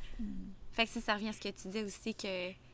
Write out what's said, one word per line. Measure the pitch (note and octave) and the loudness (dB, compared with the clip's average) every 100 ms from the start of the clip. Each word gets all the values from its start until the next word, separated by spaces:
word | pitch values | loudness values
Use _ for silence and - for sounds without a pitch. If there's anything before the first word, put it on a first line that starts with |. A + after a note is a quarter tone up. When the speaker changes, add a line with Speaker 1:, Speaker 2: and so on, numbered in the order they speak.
| - - | -4 -2
Speaker 1:
Hmm. | G#3 F#3+ F#3+ - - | -2 -2 -4 -8 -2
Speaker 2:
Fait | - A3+ | 2 4
que | |
si | A#3+ | 4
ça | A3 G#3 | 4 4
revient | A3 | 2
à | |
ce | - | 0
que | G3+ | -2
tu | G3 F#3+ | -4 -2
dis | G#3 | -2
aussi, | G#3 - A3+ G#3+ | 0 0 -2 -2
que | G3+ F#3 F3+ F#3+ - | -2 -2 -2 -6 -14